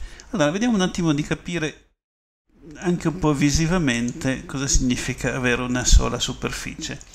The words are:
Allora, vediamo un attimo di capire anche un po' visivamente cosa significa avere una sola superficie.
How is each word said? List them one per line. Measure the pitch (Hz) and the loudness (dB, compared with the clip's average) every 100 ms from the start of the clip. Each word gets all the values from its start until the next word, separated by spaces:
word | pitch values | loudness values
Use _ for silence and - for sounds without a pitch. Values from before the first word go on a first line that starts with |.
| - - - | -12 -14 -6
Allora, | 208 147 | 0 2
vediamo | 190 247 | 2 2
un | 214 | 2
attimo | 185 - 165 | 2 2 2
di | 143 | 2
capire | 151 156 - 170 151 - _ _ _ _ _ _ _ _ - - | 0 -4 -4 -4 -4 -6 _ _ _ _ _ _ _ _ -20 -6
anche | 175 180 165 | -2 0 -2
un | 170 | 0
po' | 151 | 0
visivamente | 139 143 139 160 185 143 117 120 - 131 127 | 2 4 4 2 2 2 0 -2 -2 -4 -4
cosa | - 139 135 | -6 -6 0
significa | - 127 120 - 123 131 | 2 2 0 -2 -4 -2
avere | 131 127 120 | 0 0 0
una | 123 123 | 0 -2
sola | 120 - 123 123 | 6 6 6 -2
superficie. | - 123 127 - 127 - - 131 - | -4 -4 -6 -6 -10 -10 -10 -10 -16